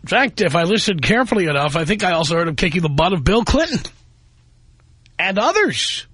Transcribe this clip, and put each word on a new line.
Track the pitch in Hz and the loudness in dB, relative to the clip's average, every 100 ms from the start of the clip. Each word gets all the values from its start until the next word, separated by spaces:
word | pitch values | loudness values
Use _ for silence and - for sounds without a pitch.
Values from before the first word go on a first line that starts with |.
In | - | 0
fact, | 220 254 - | 0 0 0
if | 185 | 0
I | 160 | 0
listened | 170 214 - 175 | 0 0 0 -2
carefully | 127 226 254 220 170 | 0 2 2 0 0
enough, | 143 147 160 | 0 0 -2
I | 160 | -2
think | 214 | 0
I | 196 | 0
also | 165 151 165 | 0 0 0
heard | 170 | -2
him | 151 | 0
kicking | 185 175 | 0 0
the | 165 | 0
butt | 143 170 | 2 2
of | 185 | 2
Bill | 131 220 220 | 2 2 2
Clinton | 269 339 247 - - _ _ _ _ _ _ _ _ - - _ - | 2 2 -4 -6 -18 _ _ _ _ _ _ _ _ -20 -20 _ -6
and | 180 196 | -2 0
others. | 247 403 381 - - - - | 0 2 0 0 -4 -6 -12